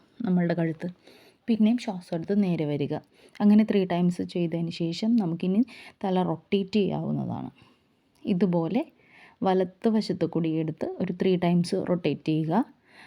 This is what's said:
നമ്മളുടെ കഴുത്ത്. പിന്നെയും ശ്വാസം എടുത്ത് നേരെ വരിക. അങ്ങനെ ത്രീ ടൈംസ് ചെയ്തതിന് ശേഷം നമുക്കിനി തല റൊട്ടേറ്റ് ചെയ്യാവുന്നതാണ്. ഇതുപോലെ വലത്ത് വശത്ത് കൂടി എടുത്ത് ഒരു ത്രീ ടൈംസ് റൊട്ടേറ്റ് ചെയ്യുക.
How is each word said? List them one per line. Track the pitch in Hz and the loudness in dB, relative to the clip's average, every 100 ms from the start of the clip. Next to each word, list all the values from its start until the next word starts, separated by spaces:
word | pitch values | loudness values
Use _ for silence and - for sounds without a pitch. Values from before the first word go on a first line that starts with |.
| _ - | _ -8
നമ്മളുടെ | - 180 170 | 0 2 2
കഴുത്ത്. | 170 165 160 175 - - - - _ - | 0 -2 -4 -10 -12 -20 -20 -20 _ -2
പിന്നെയും | 220 214 240 | 2 2 2
ശ്വാസം | 233 180 - 170 | -2 -10 -6 -6
എടുത്ത് | 165 202 | 0 0
നേരെ | 190 170 | 2 0
വരിക. | 151 147 139 151 - _ - - | 0 -2 -2 -4 -10 _ -16 2
അങ്ങനെ | 208 208 220 | 6 6 6
ത്രീ | 208 | 2
ടൈംസ് | 185 175 180 175 | 2 2 2 0
ചെയ്തതിന് | 185 185 170 165 165 | -4 -2 -2 -2 -4
ശേഷം | - 165 170 220 240 | -4 -6 -2 0 2
നമുക്കിനി | 185 170 185 196 262 - - - | 0 -2 0 0 0 -4 -20 -8
തല | 196 185 | -2 0
റൊട്ടേറ്റ് | 180 160 - 202 190 | 0 -2 -2 -2 0
ചെയ്യാവുന്നതാണ്. | 214 180 151 156 147 127 113 - - - _ _ _ _ _ | 0 0 0 -4 -4 -4 -8 -10 -16 -20 _ _ _ _ _
ഇതുപോലെ | - 180 185 170 160 220 330 - _ - - - | -4 0 0 0 -2 -2 -4 -10 _ -20 -20 -4
വലത്ത് | 190 185 185 - 233 | 0 0 0 -2 0
വശത്ത് | 214 208 180 | 0 0 -2
കൂടി | 165 165 165 | -2 -2 -2
എടുത്ത് | 160 156 156 349 370 | -2 -4 -6 -8 -4
ഒരു | 185 180 | -6 -2
ത്രീ | 190 180 | 0 2
ടൈംസ് | 175 175 175 190 175 | 2 2 2 -2 -2
റൊട്ടേറ്റ് | 175 165 139 - | -2 -2 -2 -2
ചെയ്യുക. | 156 156 185 285 - _ - | -2 0 0 -2 -6 _ -20